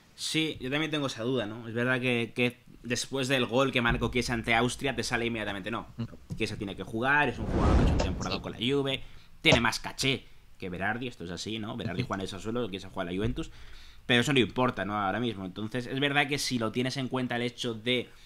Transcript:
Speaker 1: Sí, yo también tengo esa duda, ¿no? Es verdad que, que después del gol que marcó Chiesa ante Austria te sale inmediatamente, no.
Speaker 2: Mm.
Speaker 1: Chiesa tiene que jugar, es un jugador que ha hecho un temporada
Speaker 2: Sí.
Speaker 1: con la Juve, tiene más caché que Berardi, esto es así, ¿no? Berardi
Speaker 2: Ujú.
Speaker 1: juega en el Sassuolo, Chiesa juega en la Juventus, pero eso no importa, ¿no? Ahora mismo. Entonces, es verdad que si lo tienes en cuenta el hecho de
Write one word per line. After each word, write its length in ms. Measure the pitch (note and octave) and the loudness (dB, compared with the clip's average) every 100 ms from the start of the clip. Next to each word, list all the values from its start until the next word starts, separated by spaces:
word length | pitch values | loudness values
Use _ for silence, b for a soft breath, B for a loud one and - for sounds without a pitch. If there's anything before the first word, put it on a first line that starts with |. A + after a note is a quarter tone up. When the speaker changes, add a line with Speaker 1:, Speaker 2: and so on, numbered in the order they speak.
| - | -20
Speaker 1:
Sí, 420 | - - D#3 D#3+ - | -10 -2 0 0 -2
yo 100 | B2+ | -2
también 220 | D3 D#3 | 0 0
tengo 160 | D3+ C3+ | 0 -2
esa 160 | - | -2
duda, 220 | A#2+ B2+ G#2 | 0 0 -2
¿no? 200 | A#2 A#2 | -6 -6
Es 80 | |
verdad 260 | A2+ B2 B2+ | 0 2 2
que, 300 | B2+ A#2+ A2+ | 2 2 0
que 260 | - A#2+ - - - | 0 0 0 -14 -14
después 420 | A#2 A#2+ - C3+ B2+ | -4 -2 -2 -2 2
del 200 | C3+ A2 | 2 4
gol 260 | B2 C3+ | 4 4
que 100 | C3 | 4
marcó 300 | A#2 A#2+ A2+ | 2 2 2
Chiesa 220 | B2 A#2 | 0 0
ante 200 | A#2 A#2 | 0 2
Austria 400 | A2+ B2 - C3+ | 4 4 0 -2
te 80 | A#2 | -2
sale 240 | G#2+ A#2+ A#2 | 0 0 0
inmediatamente, 460 | A#2 G#2 G2 G2 | -2 -4 -4 -6
no. 160 | A2+ - - | -6 -8 -8
Speaker 2:
Mm. 400 | A#2 D#2+ - - | -8 -10 -12 -4
Speaker 1:
Chiesa 200 | G#2 G#2+ | -4 -2
tiene 200 | G2+ F2 | -6 -6
que 80 | |
jugar, 440 | - A2+ C3 D3 C3+ | -6 -2 2 4 2
es 120 | A2+ | 0
un 60 | G2+ | 0
jugador 280 | - - | 4 6
que 60 | - | 6
ha 40 | - | 6
hecho 60 | |
un 40 | - | 4
temporada 380 | - F#2 F#2 G2 | 2 0 -2 -4
Speaker 2:
Sí. 60 | |
Speaker 1:
con 100 | F#2+ | -6
la 60 | - | -2
Juve, 440 | A#2+ C#3+ C3+ C3 b b b - | 0 2 2 -2 b b b 2
tiene 200 | D#3+ B2 | 4 6
más 200 | A#2 - | 4 0
caché 460 | G2+ - C3+ B2 - - - - | -6 -2 0 0 -4 -18 -20 -10
que 100 | F#2 | -8
Berardi, 400 | F2 G2 A#2 B2 | -2 -2 -2 -6
esto 160 | - | -8
es 60 | E2+ | -8
así, 280 | E2+ G2+ A2 | -6 -6 -6
¿no? 160 | G#2 | -6
Berardi 280 | A#2+ F2+ F2+ | -4 -4 -2
Speaker 2:
Ujú. 60 | B2+ | -2
Speaker 1:
juega 120 | G2 | -4
en 40 | |
el 40 | F#2+ | -4
Sassuolo, 400 | G2 G#2+ A#2+ A2 | -6 -4 -2 -4
Chiesa 220 | F#2+ F#2+ | -6 -8
juega 180 | F#2+ F2 | -6 -4
en 60 | F#2 | -2
la 20 | |
Juventus, 320 | A2+ D3 D#3 b b b b b | -2 -2 -8 b b b b b
pero 160 | - A#2+ | 2 4
eso 140 | B2 | 6
no 60 | C3+ | 4
importa, 440 | G2 - B2 A2 | 4 2 0 0
¿no? 100 | F#2+ G#2 | -2 0
Ahora 180 | F#2+ G#2 | 0 0
mismo. 280 | B2 G2 F#2 | -2 -4 -8
Entonces, 400 | F#2+ G#2+ B2+ A#2+ | -6 -4 -4 -4
es 120 | C3+ | -2
verdad 280 | C#3+ C#3+ C#3 | 2 2 2
que 80 | C#3 | 0
si 220 | - B2 | 0 0
lo 120 | A2 | 0
tienes 280 | B2 B2+ C#3 | 0 -2 -2
en 100 | B2+ | -2
cuenta 280 | C3 B2 A#2+ | -2 0 0
el 60 | |
hecho 300 | A#2+ - B2 | -2 -2 -4
de 380 | A2 A#2+ B2 - b | -2 0 0 -2 b